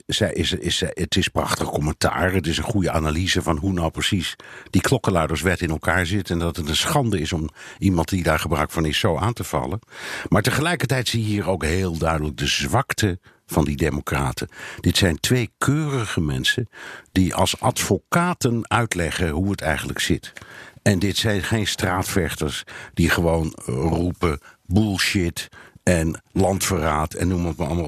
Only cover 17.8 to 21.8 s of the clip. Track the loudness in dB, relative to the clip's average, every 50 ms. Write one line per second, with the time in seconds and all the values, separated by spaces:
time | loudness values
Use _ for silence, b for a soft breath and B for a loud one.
17.8 | 0 0 0 0 0 0 2 2 2 2 0 0 0 0 2 0 0 0 0 0
18.8 | 0 0 0 -2 -2 -2 0 0 0 0 0 0 0 0 -2 -2 -2 -2 -2 -2
19.8 | -4 -6 -4 -2 0 0 0 -2 -4 -8 -18 B B B B B B B B B
20.8 | B 2 2 2 2 0 0 0 0 0 0 0 0 0 0 0 0 -2 -2 -2